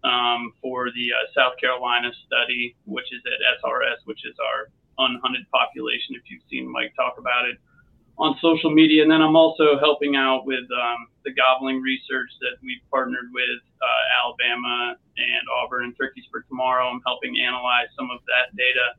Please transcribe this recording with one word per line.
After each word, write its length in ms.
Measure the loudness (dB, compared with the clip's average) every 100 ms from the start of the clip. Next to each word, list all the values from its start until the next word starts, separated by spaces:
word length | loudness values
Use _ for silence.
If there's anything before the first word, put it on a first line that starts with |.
um, 480 | 0 2 2 0 -4 _
for 280 | -8 -4 -4
the, 200 | -4 -2
uh, 140 | -2 0
South 240 | 2 2 2
Carolina 500 | -2 -2 0 0 -2 -8 _
study, 500 | -2 0 -2 -6 _ -10
which 260 | -10 -10
is 80 | -12 -8
at 280 | -2 0 0
S 40 |
R 200 | -2 -2
S, 160 | -2 -4
which 200 | -10 -12
is 100 | -12 -8
our 300 | -6 -4 -8 _ _ -2
unhunted 460 | -2 0 -4 -4 -2
population, 640 | 0 0 -4 -6 -6 -6
if 80 | -14 _
you've 120 | -20 _
seen 200 | -10 -8
Mike 240 | -6 -6 -4
talk 220 | -4 -4
about 260 | -4 -2 -2
it 120 | -8 _ _ _ _ _ -2
on 160 | -2 2
social 300 | 2 2 4
media. 320 | 6 8 8
And 80 | 6
then 100 | 6
I'm 160 | 6 8
also 420 | 6 6 4 6
helping 380 | 4 2 0 2
out 300 | 2 0 -2
with, 180 | -6 -4
um, 380 | -4 -2 -4 -10 _
the 80 | -10
gobbling 500 | 2 4 4 0 -4
research 480 | -2 -4 -4 -6 -6 -8
that 160 | -8 -8
we've 180 | -12 -14 _
partnered 380 | -2 -2 -6 -8
with, 280 | -4 -4 -4 _ _
uh, 420 | 0 0 2 0
Alabama 720 | 0 -2 -2 -2 -4 -4 -4 -8 _ -8
and 300 | -4 -4 -4 -6
Auburn 260 | -4 -6
and 120 | -8 -8
Turkeys 280 | -8 -8 -16
for 120 | -16
Tomorrow. 460 | -12 -4 0 0 0
I'm 140 | -4
helping 340 | -6 -6 -4 -2
analyze 500 | -2 -2 0 0 0 -8
some 120 | -10
of 100 | -10 -2
that 300 | -2 -2 -2
data. 380 | 0 0 -2